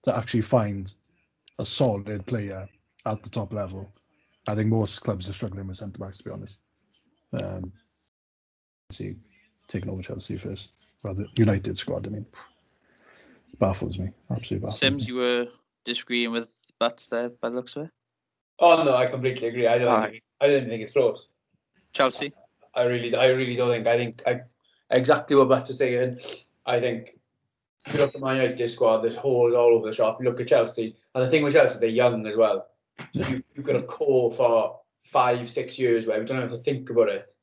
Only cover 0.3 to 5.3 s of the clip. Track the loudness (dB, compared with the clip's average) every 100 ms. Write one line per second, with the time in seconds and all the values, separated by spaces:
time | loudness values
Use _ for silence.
0.3 | -2 2 2 2 -6 -10 -16 _ _ _
1.3 | _ -20 -12 -6 0 2 0 -6 -10 -6
2.3 | -6 -6 -10 -14 _ _ _ -6 -6 -6
3.3 | -8 -6 -6 -8 -10 -16 _ _ _ _
4.3 | _ -2 0 2 2 0 -2 -6 -6 -8